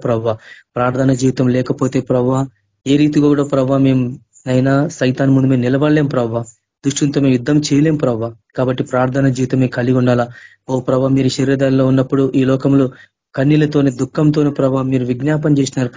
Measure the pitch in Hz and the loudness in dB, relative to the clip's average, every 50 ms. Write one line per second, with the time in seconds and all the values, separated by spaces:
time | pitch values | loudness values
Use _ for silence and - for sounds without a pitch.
0 | - 127 117 113 113 117 110 110 - - - - _ _ - 120 123 127 127 127 | 0 -2 -2 -2 -2 -4 -6 -6 -10 -20 -20 -20 _ _ -6 -2 -2 -2 0 0
1 | 135 135 131 123 131 131 127 - 131 123 123 127 127 - 131 - 139 123 - 131 | 0 0 0 2 0 -2 0 0 0 0 0 0 -2 -2 -4 -2 -2 -2 -2 -4
2 | 127 - 127 127 123 127 131 131 135 135 _ _ _ _ _ _ - 135 139 147 | -2 -2 -2 0 0 0 0 -2 -4 -6 _ _ _ _ _ _ -2 0 2 2
3 | 151 151 147 151 143 147 147 143 139 143 - 135 131 127 139 135 135 135 131 131 | 2 2 2 2 2 2 2 2 0 0 0 0 0 0 2 2 2 2 2 2
4 | 127 120 131 - _ _ _ - - 131 127 127 127 135 139 139 147 165 - - | 0 -4 -6 -12 _ _ _ -14 -6 -2 0 0 2 2 2 0 0 -2 -4 -2
5 | 127 127 123 127 139 135 135 135 131 131 135 123 120 123 135 135 147 151 151 156 | -2 -2 0 0 2 2 2 2 2 2 2 0 0 0 0 0 2 2 2 2
6 | 147 135 143 131 120 113 113 117 117 - - _ _ _ _ _ - 139 139 - | 2 0 -2 -2 -2 -2 -4 -6 -8 -8 -16 _ _ _ _ _ -6 -6 -4 -2
7 | 151 139 143 147 139 135 127 123 120 139 147 151 147 - 143 139 151 160 151 147 | -2 -2 0 0 2 2 2 0 0 0 0 0 0 0 0 2 2 2 0 0
8 | - 127 120 110 113 117 113 _ _ _ - - 131 123 127 131 143 - - 127 | -2 -2 -2 -2 -6 -8 -10 _ _ _ -6 -4 -2 -2 -2 -4 -4 -4 -2 -2
9 | 127 127 127 139 139 135 127 127 131 123 - 131 131 123 - 127 120 127 127 127 | -2 0 0 0 0 0 0 0 -2 -2 0 0 0 0 -2 -2 -2 0 0 2
10 | 123 127 123 120 120 120 - - - - _ _ _ - 131 131 123 - 131 127 | 2 2 2 0 0 -4 -8 -18 -20 -20 _ _ _ -6 -6 -4 -2 -2 -2 0
11 | 135 135 135 135 131 131 - - 131 135 139 135 135 135 131 135 131 131 131 131 | 0 2 0 2 0 0 0 -2 -2 0 0 0 0 0 2 2 2 2 2 2
12 | 131 135 147 135 135 131 - 135 131 131 131 131 - 139 139 139 135 127 - - | 0 0 0 0 0 0 2 0 2 2 0 0 0 2 2 2 2 0 -4 -10
13 | - _ _ _ _ _ - - 135 143 151 151 151 147 147 147 139 139 123 120 | -20 _ _ _ _ _ -4 -2 0 2 2 2 2 2 2 0 0 0 0 -2
14 | 135 131 - 156 156 151 147 156 147 147 147 - 139 131 131 135 131 131 131 127 | -6 -6 -2 0 2 2 2 2 0 0 0 0 -2 0 0 -2 -2 -2 -2 -2
15 | 123 120 123 120 135 151 156 151 156 156 147 139 135 135 - 139 127 120 - | -2 -2 -4 -4 -2 -2 -2 0 0 0 2 2 0 -2 -2 -4 -4 -4 -2